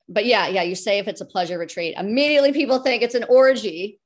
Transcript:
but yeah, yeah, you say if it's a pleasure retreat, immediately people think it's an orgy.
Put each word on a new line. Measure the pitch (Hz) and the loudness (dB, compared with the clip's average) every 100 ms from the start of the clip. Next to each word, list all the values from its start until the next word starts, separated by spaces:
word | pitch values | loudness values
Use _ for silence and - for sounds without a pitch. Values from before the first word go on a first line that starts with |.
| - | -6
but | 190 233 | -2 2
yeah, | 214 170 | 2 2
yeah, | 190 | -2
you | 175 185 | -2 -4
say | 220 202 | -2 -2
if | 202 | -2
it's | 196 | -8
a | |
pleasure | 185 190 170 175 | -8 -6 -4 -6
retreat, | 165 - 165 - | -8 -6 -6 -6
immediately | 196 240 294 294 277 | -4 0 2 4 2
people | 285 262 262 | 2 0 0
think | 269 240 | 0 0
it's | 240 240 | -2 -2
an | |
orgy. | 220 254 262 247 208 160 202 - | 2 4 6 4 -2 -6 -10 -6